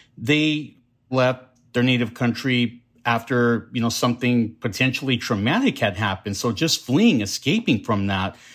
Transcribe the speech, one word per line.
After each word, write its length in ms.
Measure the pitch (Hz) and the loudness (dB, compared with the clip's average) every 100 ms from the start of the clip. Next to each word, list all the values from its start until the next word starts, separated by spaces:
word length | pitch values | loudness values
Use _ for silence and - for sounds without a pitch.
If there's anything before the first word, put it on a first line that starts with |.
| _ - | _ -6
they 580 | 113 151 156 151 143 - _ _ - | 0 2 2 -2 -6 -16 _ _ -4
left 360 | 131 127 127 - _ _ | 2 2 0 -8 _ _
their 120 | 123 | 0
native 280 | 127 123 110 | 2 2 0
country 720 | - 123 113 131 123 117 - _ _ 120 | -2 -2 0 0 0 0 -4 _ _ -2
after, 640 | 117 - 123 120 113 - | -2 0 2 2 2 -2
you 80 | 120 | -2
know, 80 | 113 | -2
something 640 | - 123 117 123 120 107 - | 0 0 0 0 2 0 -4
potentially 600 | 117 98 131 123 135 120 | -6 0 0 0 -2 -2
traumatic 600 | - 104 113 214 269 - | -2 -2 0 0 0 0
had 180 | 107 95 | -2 -2
happened. 400 | 107 95 104 101 | -4 -4 -6 -4
So 160 | 120 | -4
just 320 | 104 160 - | 0 0 -2
fleeing, 380 | - 147 226 127 | 0 4 4 4
escaping 600 | 95 - 135 220 226 110 | 0 -4 -2 0 0 -2
from 260 | - 101 98 | 0 -2 0
that, 280 | 95 95 - - | -2 -4 -8 -20